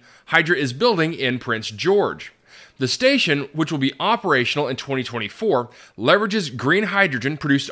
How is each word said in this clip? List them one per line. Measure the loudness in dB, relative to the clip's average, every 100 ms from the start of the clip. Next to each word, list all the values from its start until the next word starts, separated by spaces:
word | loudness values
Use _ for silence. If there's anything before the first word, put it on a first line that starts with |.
| -16 -20 -2
Hydra | 0 2 0
is | -2
building | 0 2 2 0 -2
in | -2 -2
Prince | -4 -6 -6
George. | -4 2 2 2 -2 -12 -20 _ -20 -20 -4
The | -4
station, | 2 2 4 2 0 -2
which | -4 -2
will | 0
be | -2 0
operational | 0 0 2 2 2 0 -2
in | -4
twenty | -4 -4
twenty-four, | -4 -6 -6 -4 0 2 0 -8 -20 -2
leverages | 4 4 4 -2 -2 -2
green | 0 2
hydrogen | 2 0 0 0 -4 -4
produced | 0 0 0